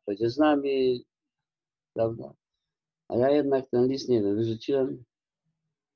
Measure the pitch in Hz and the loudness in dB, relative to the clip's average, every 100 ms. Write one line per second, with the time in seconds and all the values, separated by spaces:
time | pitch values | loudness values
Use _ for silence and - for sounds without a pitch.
0 | - 101 117 123 151 143 139 135 131 123 | -4 -2 -2 2 2 2 0 0 0 -2
1 | - _ _ _ _ _ _ _ _ - | -6 _ _ _ _ _ _ _ _ -4
2 | 113 117 127 - _ _ _ _ _ _ | -4 -4 -14 -18 _ _ _ _ _ _
3 | - 117 131 147 139 135 127 120 127 135 | -6 0 2 2 2 -2 0 0 0 0
4 | 123 120 101 104 113 110 - 139 135 135 | 0 0 2 0 -2 -4 -2 0 0 -4
5 | 120 _ _ _ _ _ _ _ _ | -14 _ _ _ _ _ _ _ _